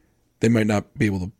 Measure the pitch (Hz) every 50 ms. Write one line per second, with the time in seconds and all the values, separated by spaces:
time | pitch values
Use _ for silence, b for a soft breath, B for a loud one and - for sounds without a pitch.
0 | b b b _ _ _ _ _ - 117 117 113 110 107 107 101 101 - _ -
1 | - 104 98 95 87 98 - _